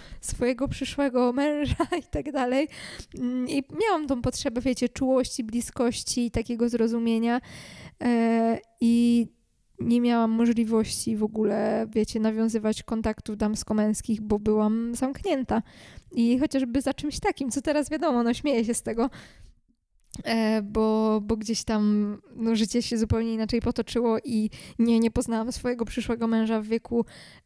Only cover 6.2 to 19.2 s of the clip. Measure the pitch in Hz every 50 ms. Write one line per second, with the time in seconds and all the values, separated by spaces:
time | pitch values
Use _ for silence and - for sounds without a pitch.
6.2 | 240 233 - 233 226 - 240 220 233 240 240 226 220 233 226 233 233 233 226 226
7.2 | 233 233 233 254 - - - - - - - - - - - _ - 247 240 233
8.2 | 226 226 226 226 226 226 233 370 - _ _ _ 240 233 233 233 240 233 233 240
9.2 | 226 - - _ _ _ _ _ _ _ _ - - 233 233 240 240 240 240 233
10.2 | 226 226 220 226 233 233 233 233 226 214 226 220 220 - - - - 233 220 208
11.2 | 214 208 220 220 214 208 214 214 202 220 214 220 226 220 214 226 214 - - 220
12.2 | 214 220 220 220 226 226 220 220 208 214 220 - - - 233 226 220 226 214 -
13.2 | - - 214 208 220 208 214 - - - 220 214 208 214 214 - - - 226 214
14.2 | 214 208 214 208 208 214 214 214 214 214 220 226 233 233 240 240 262 262 277 -
15.2 | - 403 320 269 254 - - 226 - - - - - - - - - - - 247
16.2 | 233 233 247 247 294 302 - 269 269 240 233 277 247 262 277 - - 302 - -
17.2 | - 415 - - 285 254 - 285 - 320 285 302 277 - 302 - 320 320 254 240
18.2 | 233 233 247 - - 294 262 233 233 214 233 - - 226 220 233 240 269 - -